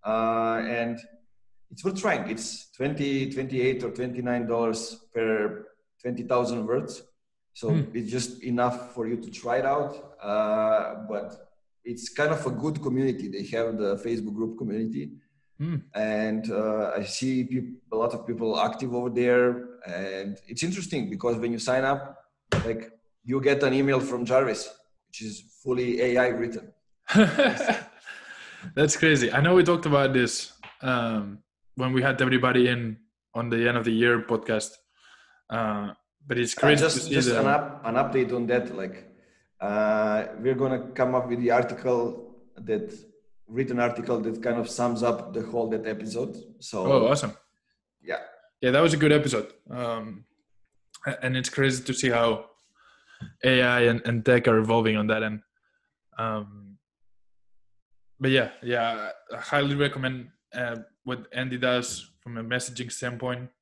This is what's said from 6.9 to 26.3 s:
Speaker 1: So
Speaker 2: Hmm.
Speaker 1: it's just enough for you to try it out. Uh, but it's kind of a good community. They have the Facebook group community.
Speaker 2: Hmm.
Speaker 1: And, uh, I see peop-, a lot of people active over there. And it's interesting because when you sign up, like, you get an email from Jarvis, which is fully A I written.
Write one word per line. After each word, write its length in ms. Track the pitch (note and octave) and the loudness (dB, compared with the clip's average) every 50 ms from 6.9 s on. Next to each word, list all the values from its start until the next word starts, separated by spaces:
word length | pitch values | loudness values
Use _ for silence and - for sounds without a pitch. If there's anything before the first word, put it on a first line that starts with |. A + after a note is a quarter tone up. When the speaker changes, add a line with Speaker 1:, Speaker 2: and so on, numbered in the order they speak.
| - - - _ _ _ _ _ _ _ _ _ _ | -12 -16 -18 _ _ _ _ _ _ _ _ _ _
Speaker 1:
So 160 | - - A2 | -8 -2 0
Speaker 2:
Hmm. 140 | D#3+ D#3+ C#3 - - | 0 0 0 -2 -4
Speaker 1:
it's 180 | A#2+ A2+ G#2 | -6 -6 -2
just 320 | A#2+ B2+ A#2+ - - - - | -4 -4 -4 -4 -10 -10 -6
enough 500 | B2 A#2+ A#2+ B2 B2 B2 A#2+ - - - | -4 0 2 2 0 0 -4 -10 -12 -8
for 140 | B2 A2+ | -6 -4
you 100 | A2 A#2 | -4 -4
to 120 | A2 - - | -6 -6 -10
try 260 | - - - A#2+ B2 | -14 -10 -4 -2 -2
it 80 | C3 C3+ | 0 0
out. 260 | C3+ C#3 D3 D3 - - - - - - - | 0 0 0 -2 -4 -6 -12 -16 -20 -20 -12
Uh, 840 | G2+ G2+ G#2 G#2+ G#2+ G#2+ G#2+ A2 A2 A2 A2 G#2+ F2 - - - A2 G#2+ | -6 -2 0 0 2 2 2 2 2 4 2 2 2 -2 -8 -10 -10 -6
but 420 | G#2+ - - - - - - _ _ _ _ _ _ _ _ | -6 -6 -6 -8 -14 -18 -20 _ _ _ _ _ _ _ _
it's 260 | A#2+ A#2+ - - - | -12 -10 -10 -10 -10
kind 220 | - - D3 D3+ | -2 0 0 0
of 140 | D#3+ D3+ - | 0 0 -2
a 60 | C3 | -4
good 300 | B2 A2 B2+ D#3 D3+ D3+ | -4 -2 -4 -4 -4 -2
community. 460 | - C3+ B2 C3 C3+ C3+ A#2+ - G2 G#2 | -4 -2 0 0 0 0 0 -2 -6 -8
They 160 | F#2+ G2 G2 - A2+ | -8 -8 -8 -4 -2
have 200 | A2+ A#2 A2+ A2 | -2 -2 -2 -2
the 180 | G#2 G#2+ G2 G2+ | -2 0 0 -2
Facebook 380 | G2 - A#2 A#2 A2+ G#2 G#2+ G#2 | -2 -2 -4 -4 -4 -4 -6 -4
group 220 | G#2+ A2+ A2+ A2+ | -4 -4 -6 -4
community. 540 | - B2+ G#2+ G2 A2 A2+ A2 - C#3 D3 C#3+ - - _ _ _ _ _ _ _ _ | -6 -6 -4 -4 -2 -4 -4 -4 -6 -8 -10 -12 -18 _ _ _ _ _ _ _ _
Speaker 2:
Hmm. 180 | D3 E3 E3+ C#3 - - - | -6 -4 -4 -6 -6 -8 -4
Speaker 1:
And, 560 | G#2 G#2+ A2 A2 G#2+ A2 A2 A2 A2 A2 A2 | -4 -2 0 0 0 0 -2 -2 -4 -4 -4
uh, 420 | G#2 G#2 G#2+ G#2+ G#2+ G#2+ G#2 - - | -2 -2 0 0 0 0 -2 -2 -2
I 60 | G#2 G#2 | -4 -6
see 400 | - - - C3 C3 C3 B2+ B2 | -6 -6 -4 -2 -2 0 -2 -2
peop-, 360 | B2+ B2+ B2+ A#2 - - - _ _ | -2 -4 -4 -4 -6 -12 -16 _ _
a 40 | A2+ | -2
lot 180 | A2 A2+ A#2+ - | -2 0 0 -2
of 120 | A2+ - | -6 -6
people 320 | - A2+ A2+ A2+ A2 G#2+ D#2+ | -6 -6 -2 -2 -2 0 0
active 340 | G2 A2+ A2+ - C3+ B2+ A#2+ | 0 0 -2 -4 -6 -4 -4
over 160 | B2 B2 B2 | -2 -2 -2
there. 380 | A2+ B2 B2 B2 B2 B2 B2 B2 A#2+ B2 - - - - - | 0 2 4 4 6 6 4 4 2 -2 -8 -14 -18 -18 -14
And 520 | F#2 F2 F2+ G2 F#2+ F#2+ F#2+ G2 G2+ G2+ - _ | -10 -8 -8 -6 -6 -8 -8 -8 -8 -10 -12 _
it's 160 | - B2 - D#3 | -14 -8 -4 -4
interesting 460 | E3+ F#3 G3+ E3+ - - C#3+ A2+ G2 | -4 -4 -6 -6 -6 -4 -4 -4 -4
because 280 | G#2 F#2+ - A#2+ A#2 | -6 -4 -2 -2 -2
when 140 | A2+ A2+ A#2 | 0 -2 -4
you 80 | A#2 A2 | -4 -4
sign 240 | A2+ B2+ B2+ C3 C3+ | -2 0 0 2 2
up, 340 | C3+ C#3 C#3 - - - - _ _ _ _ _ _ - - - | 0 0 -2 -4 -12 -16 -18 _ _ _ _ _ _ -2 -2 0
like, 260 | A2+ A#2 A2+ - - - _ _ _ _ _ _ | -2 -4 -4 -8 -14 -18 _ _ _ _ _ _
you 160 | A#2 C3 C3+ | -4 -4 2
get 240 | C3 C#3 C#3 C#3 C#3+ | 4 4 4 4 4
an 100 | C3 B2+ | 2 4
email 280 | C3+ C#3 C#3 C#3 C3 | 4 2 4 2 2
from 240 | A#2+ - B2 A#2+ A#2+ | 0 -2 -4 -4 -2
Jarvis, 420 | A2 B2+ C3 C3+ B2 G#2 F#2+ - - - _ _ _ _ _ _ | 4 4 4 4 4 -2 -4 -6 -12 -14 _ _ _ _ _ _
which 140 | _ - - | _ -16 -12
is 220 | A2 A2 G2+ - - _ _ _ _ | -12 -12 -12 -14 -18 _ _ _ _
fully 380 | C3+ B2+ B2 B2 A#2+ B2 - | -4 -2 0 0 0 0 2
A 160 | B2 B2+ B2 | 2 4 4
I 100 | B2 B2+ | 4 4
written. 460 | B2 | 2